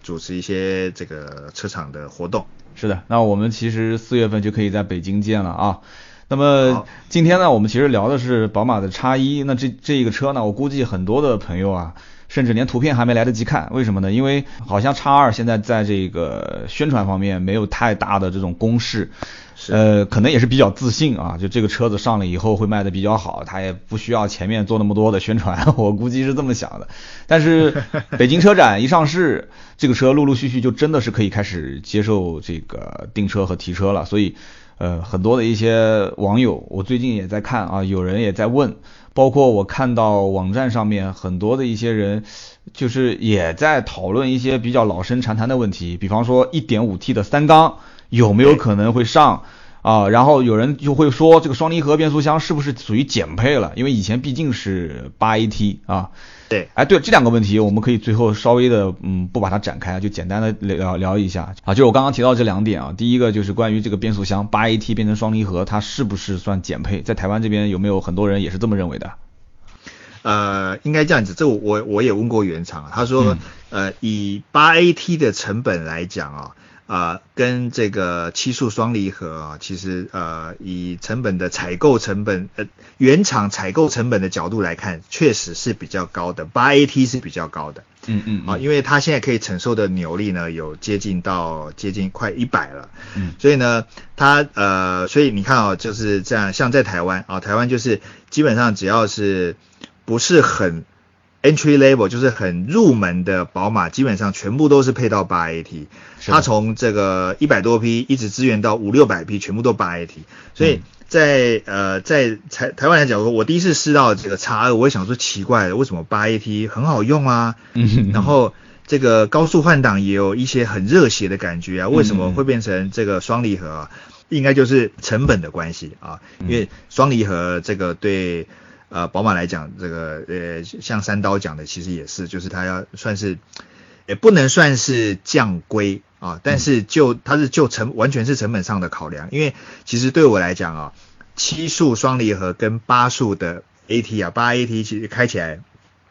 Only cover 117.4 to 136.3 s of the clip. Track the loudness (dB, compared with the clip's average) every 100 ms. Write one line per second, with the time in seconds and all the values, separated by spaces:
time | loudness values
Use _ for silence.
117.4 | 0 -4 -6 0 2 4 2 2 4 4
118.4 | 2 -2 -20 -20 -2 0 4 4 4 2
119.4 | 2 4 4 4 4 2 0 0 0 -2
120.4 | -2 -2 -2 -2 2 4 4 2 -4 -4
121.4 | -6 -8 -6 -4 0 2 2 0 -2 0
122.4 | 0 -2 -2 -4 -4 -4 -2 -2 -2 -2
123.4 | -2 -4 -6 -12 -14 -18 -20 -20 _ 0
124.4 | 4 4 6 4 2 -4 -4 0 2 2
125.4 | -2 -8 -8 -10 -14 -16 -16 -18 -20 -12
126.4 | -4 -4 -4 -10 -6 0 2 2 -2 -2
127.4 | -2 -4 -6 -4 -4 -4 -2 -2 -2 -6
128.4 | -10 -18 -20 -20 _ -8 -4 -2 0 0
129.4 | -2 -6 -10 -12 -12 -10 -10 -12 -10 -10
130.4 | -8 -10 -12 -14 -8 -6 -4 -2 -2 -2
131.4 | -4 -10 -12 -12 -10 -10 -10 -12 -10 -10
132.4 | -10 -6 -6 -6 -10 -10 -8 -4 -4 -6
133.4 | -12 -20 -20 -20 -20 _ -10 2 6 6
134.4 | 6 4 4 2 0 0 0 -2 0 2
135.4 | 2 -2 -4 -2 0 -2 -10 _ -12